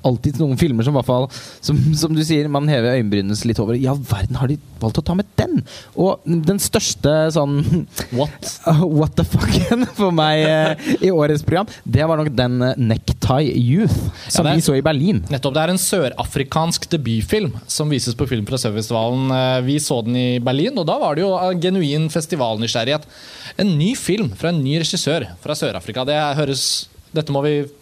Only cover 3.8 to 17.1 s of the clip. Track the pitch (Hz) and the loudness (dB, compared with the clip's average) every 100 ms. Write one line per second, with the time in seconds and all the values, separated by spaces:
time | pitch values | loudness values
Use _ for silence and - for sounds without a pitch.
3.8 | 131 143 123 104 95 127 131 147 - - | 0 -2 -2 -2 -2 0 0 -2 -6 -4
4.8 | 110 107 156 180 202 - 381 294 156 - | -2 -2 -2 -2 -2 -2 0 -2 -4 -16
5.8 | - - 139 - - 170 156 202 - 226 | -12 0 0 0 -2 0 2 0 0 -2
6.8 | - - 139 156 160 160 143 143 - 170 | -2 0 2 2 2 2 0 0 2 0
7.8 | - - - 123 151 - - - - 156 | -2 -10 -4 -2 -2 -4 -14 -6 2 2
8.8 | 180 147 151 - 165 - - - 175 240 | 4 2 0 0 0 0 2 2 2 2
9.8 | 247 - 196 165 156 156 156 156 156 151 | 0 0 2 4 4 4 4 4 2 0
10.8 | 302 - 185 170 147 151 - 165 214 - | -2 2 2 4 4 2 2 0 -2 -8
11.8 | - 127 160 160 151 120 123 123 127 135 | -2 0 2 0 0 0 0 2 0 2
12.8 | 117 113 - - - 131 156 - 120 160 | 0 0 -2 -2 2 2 2 2 2 4
13.8 | 214 - - - - - 160 151 156 139 | 2 0 -2 -8 -4 0 2 2 4 2
14.8 | 147 147 175 139 82 139 139 139 160 185 | 2 2 2 0 -2 -2 0 0 0 0
15.8 | - 196 - - - - 143 160 165 - | 0 0 0 -2 -4 -4 -2 0 0 -2
16.8 | - 165 120 | -4 -2 0